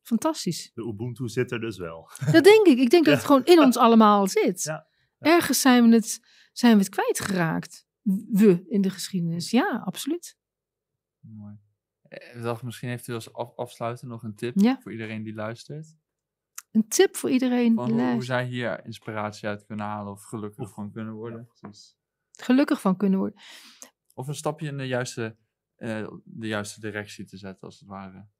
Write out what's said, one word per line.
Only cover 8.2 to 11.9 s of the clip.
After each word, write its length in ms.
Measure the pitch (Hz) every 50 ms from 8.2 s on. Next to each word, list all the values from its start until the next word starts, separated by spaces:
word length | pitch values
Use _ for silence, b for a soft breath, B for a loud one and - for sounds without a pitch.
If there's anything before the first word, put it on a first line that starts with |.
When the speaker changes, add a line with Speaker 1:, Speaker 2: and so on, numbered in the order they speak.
| - -
Speaker 1:
We 320 | 233 190 220 214 175 175 -
in 140 | - 247 202
de 80 | 196 190
geschiedenis. 600 | 185 - - - - 180 170 165 165 175 165 -
Ja, 300 | - 240 339 403 294 - -
absoluut. 520 | 185 - - - 277 320 349 - - _ _ _ _ _ _ _ _ _ _ _ _ _ _ _ _ _ _
Speaker 3:
Mooi. 360 | _ 113 110 107 104 104 104 104 _ _ _ _ _ _